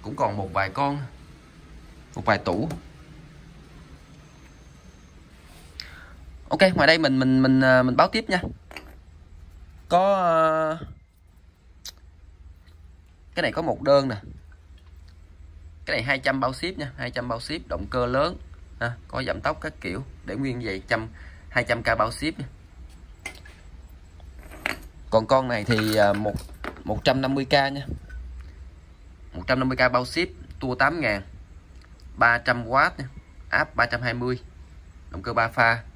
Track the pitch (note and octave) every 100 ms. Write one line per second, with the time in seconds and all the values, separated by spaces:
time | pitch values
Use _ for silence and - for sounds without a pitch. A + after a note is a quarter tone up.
0 | G#2 C#3+ A#2+ G2 F#2+ F2+ F#2+ A2+ C#3 C#3+
1 | C3 - - - - - - - - -
2 | - - - G2+ - F2+ D#3 E3+ - -
3 | - - - - - - - - - -
4 | - - - - - - - - - -
5 | - - - - - - - - - -
6 | - - - - - E3 F#3+ F3+ D3 E3
7 | D3+ C3 C3 C3 C3 C3 C3 B2+ B2+ B2
8 | F3+ A3 A3 - - - - - - -
9 | - - - - - - - - - F3
10 | F#3+ G3 F3+ E3 D#3+ D#3+ D#3 E3 - -
11 | _ _ _ - - _ - - - -
12 | - - - - - - - - - -
13 | - - - - D3 C#3 C3 A#2 C3+ C#3
14 | C3+ G#2 - - - - - - - -
15 | - - - - - - - - - C#3+
16 | A#2 C3+ C3+ C3+ - E3 E3+ F#3+ C#3+ -
17 | B2 B2 B2 A#2 - D#3+ F3 - G2 B2+
18 | B2 B2+ D#3 F#3+ - - - - A#2+ B2
19 | - - C3 - C3 - D#3 - F2+ F#2+
20 | C3+ - - G2+ C3+ B2 A2+ F#2+ - A2+
21 | A2+ - - - - B2+ A#2+ A#2+ A#2 G#2
22 | G#2+ A2+ D3 D#3+ C3+ - - - - -
23 | - - - - - - - - - -
24 | - - - - - - - - - -
25 | - A2 A2 C3 C3 A#2 G#2 A2 A2 G#2+
26 | G2+ G2+ G#2+ G2+ - - - - - G#2+
27 | - C3+ C3+ C#3 C3+ C#3+ C3+ C#3 C3+ -
28 | - - - - - - - - - -
29 | - - - - F#2 C3 C3 B2+ B2+ B2
30 | B2+ E3 F3+ - - - C3+ B2 C#3 E3+
31 | C3 G2+ F#2 - - - - - - -
32 | - - A#2 A#2 - B2 A2+ C3 E3 -
33 | C3 - - - - - D#3 - A#2+ A#2+
34 | B2 A#2+ B2 B2 - - - - - -
35 | - - A#2 A#2 A2+ - A#2 A#2 -